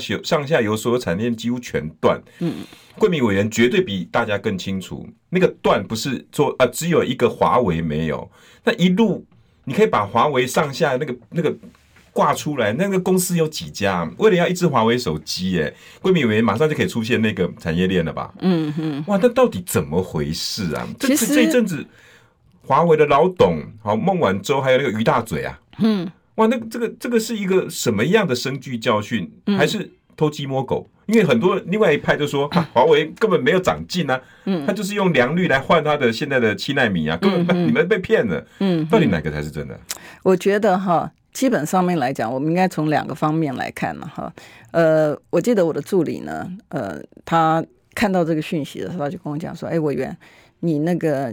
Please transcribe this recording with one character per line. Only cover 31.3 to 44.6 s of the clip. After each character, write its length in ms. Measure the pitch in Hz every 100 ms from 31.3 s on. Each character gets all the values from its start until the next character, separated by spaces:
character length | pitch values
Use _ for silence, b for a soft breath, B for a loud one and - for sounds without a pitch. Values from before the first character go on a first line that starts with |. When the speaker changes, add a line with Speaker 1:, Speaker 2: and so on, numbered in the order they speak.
| 117
Speaker 1:
多 160 | 180 180 165
另 120 | 214
外 140 | 196
一 40 | 143
派 200 | - 143
就 80 | 147
说， 240 | 143 143
Speaker 2:
嗯。 60 | 170
Speaker 1:
啊， 100 | 156
华 120 | 117 143
为 200 | 147 156 -
根 100 | 214
本 100 | 160
没 120 | 127
有 80 | 180
长 200 | 180 78 80
进 220 | 180 139
啊， 100 | 131 B B B
Speaker 2:
嗯。 200 | 180 139
Speaker 1:
他 80 |
就 80 | 190
是 120 | 196 208
用 180 | 190
良 220 | 135 123 175
率 120 | 165
来 120 | 135
换 240 | - 165
他 120 | 151 147
的 160 | 120
现 160 | 113 139
在 120 | 131
的 160 | 110 98
七 180 | -
奈 160 | 139 117
米 180 | 90 78
啊， 80 | 82
根 140 | 196
本 120 | 180
Speaker 2:
嗯 20 | 175
哼。 220 | 175 165
Speaker 1:
你 40 |
们 160 | 147 175
被 120 | 208
骗 260 | 180 214 113
了。 180 | 76 - -
Speaker 2:
嗯 260 | 196 165
哼。 60 | 156
Speaker 1:
到 100 | 220
底 60 | 131
哪 160 | 82
个 80 | 78
才 100 | 76
是 120 | 76
真 160 | 76 69
的？ 120 | 55 - B B B
Speaker 2:
我 120 | 185 185
觉 240 | 196 208
得 180 | 214 185
哈， 320 | 190 160 - - _
基 180 | - 262
本 160 | 190 151
上 160 | 185
面 160 | 180 170
来 140 | 127
讲， 200 | 139 113
我 60 | 131
们 120 | 151
应 40 |
该 140 | 175 185
从 220 | - 151
两 180 | 139 -
个 80 | 160
方 180 | 156
面 220 | 160 151 123
来 160 | 62
看 240 | - - 71
嘛， 160 | 151
哈。 200 | - - - B B